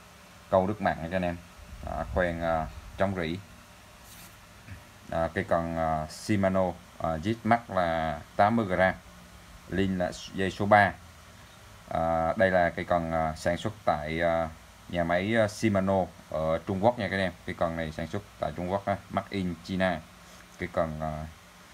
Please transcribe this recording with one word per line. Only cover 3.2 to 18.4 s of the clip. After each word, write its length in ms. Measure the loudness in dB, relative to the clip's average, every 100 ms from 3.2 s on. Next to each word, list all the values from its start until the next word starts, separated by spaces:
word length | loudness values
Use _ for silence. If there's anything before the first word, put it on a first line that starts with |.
| -2 -4 -8 -20 -20 -20 -20 -20 -20 -20 -20 -20 -20 -20 -18 -18 -18 -20 -6
À, 180 | -2 -2
cây 100 | -2 0
cần, 280 | 0 0 0
à, 300 | 0 0 -2
Shimano, 640 | -8 -2 2 4 4 2 -2 -12 -6
à, 100 | -4 -2
Zit 180 | -2 -2
Max 160 | 2 2 2
là 520 | 0 0 0 -2 -4 -8 4
tám 200 | 4 4
mươi 100 | 0
gram, 280 | 4 4 2 -8 -20 -20 -20 -20 -20 -6
lin 300 | 0 0 0
là 140 | -2 -4 -10
dây 160 | -4 -2
số 160 | 0 6
ba. 260 | 6 6 2 -14 -20 -20 -20 -20 -20 -20 -20 -6
À, 440 | -2 0 0 0 4
đây 140 | 4
là 200 | 6 2
cây 140 | 0
cần, 280 | 0 0 2
à, 220 | 0 0 -2
sản 200 | -2 -2
xuất 160 | -4 -4
tại, 360 | -2 -2 -2 0
à, 280 | 2 2 -2 -6 -20 -20 -8
nhà 160 | -2
máy, 320 | 0 2 2 2
à, 120 | 2
Shimano 580 | 2 2 2 4 2 0 -6 -8
ở 280 | -2 0 -2 -2
Trung 180 | 2
Quốc 140 | 2 2
nha 100 | -2
các 80 | 0
anh 60 |
em. 100 | -2 -4 -10
Cây 80 | -2
cần 180 | -2 -2
này 160 | -6
sản 140 | -6 -6
xuất 160 | -6 -8 -6